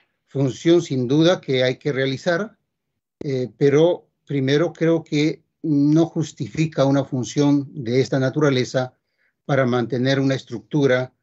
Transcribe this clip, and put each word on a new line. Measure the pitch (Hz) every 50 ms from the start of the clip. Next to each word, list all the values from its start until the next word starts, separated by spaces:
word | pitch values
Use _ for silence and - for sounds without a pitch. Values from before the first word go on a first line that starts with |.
| _ _ _ _ _
función | _ - 135 139 135 113 - - 165 170 175
sin | 165 - 143 131 127 117
duda | 135 151 160 170 185 185
que | 180 - 135 127 127
hay | 127 131 -
que | - 151
realizar, | 139 123 135 135 135 127 - 180 170 170 202 226 - _ _ _ _ _ _ _ _ _ _ _ _ _ -
eh, | 151 135 127 127 110 - -
pero | 151 139 135 147 160 175 180 - - _ _ _ _
primero | - 143 143 131 131 139 147 165 170
creo | 160 - 165 160 165 160 160
que | - - 151 147 156 - - _ _ _ _ -
no | 160 151 143 143 147 151 160 165
justifica | 160 - 170 156 156 - - 143 104 - - 160 160 156 - 135
una | 135 139 143 131
función | - - 127 120 - - 147 143 143 143 143 139 135 -
de | 156 127 110 120 131
esta | 131 - - 139
naturaleza | 131 131 127 151 151 143 135 127 127 117 - 139 127 127 - _ _ _ _ _ _ _ _ _ _
para | - 147 135 135
mantener | 123 120 123 120 117 139 123 123 131 135 135
una | 135 135 135
estructura, | 127 - - 120 110 - _ - 151 139 135 123 127 127 127 _ _